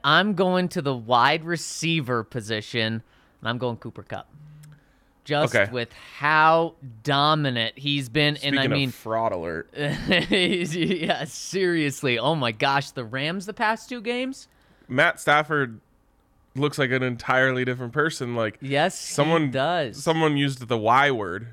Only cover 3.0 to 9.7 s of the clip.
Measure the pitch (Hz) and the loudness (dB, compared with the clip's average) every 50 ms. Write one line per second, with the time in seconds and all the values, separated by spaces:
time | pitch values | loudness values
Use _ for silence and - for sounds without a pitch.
3 | - _ _ _ _ _ _ _ - 113 120 120 127 123 117 - - 117 - - | -8 _ _ _ _ _ _ _ -6 -6 -4 -2 -4 -4 -6 -6 -12 -14 -14 -14
4 | 95 _ 110 98 - _ - - - - - - - - - - _ _ _ _ | -12 _ -12 -12 -12 _ -20 -20 -20 -20 -20 -20 -20 -20 -20 -20 _ _ _ _
5 | _ _ _ _ _ - 147 143 151 - - 113 98 107 123 123 117 - - - | _ _ _ _ _ -2 0 0 2 2 4 4 2 4 2 -4 -4 -4 -8 -20
6 | - - - - 139 151 156 156 156 160 165 165 165 165 - _ 135 127 113 110 | -20 -20 -10 -2 2 4 6 8 8 8 6 6 2 0 -4 _ -18 -18 -18 -8
7 | 110 147 139 139 143 151 156 151 147 135 123 117 113 113 - - 139 143 143 143 | -2 0 2 4 4 4 4 4 2 0 0 0 -2 -2 -4 -6 -4 -2 -2 -2
8 | 135 120 110 156 147 147 147 147 139 139 139 139 135 135 - 139 139 127 120 - | -2 -2 0 2 2 2 2 0 -2 -2 0 0 2 2 2 0 0 -2 -4 -8
9 | - 110 110 113 113 110 98 90 80 85 80 80 - - | -6 -2 -2 0 0 0 -2 -2 -4 -6 -6 -6 -8 -10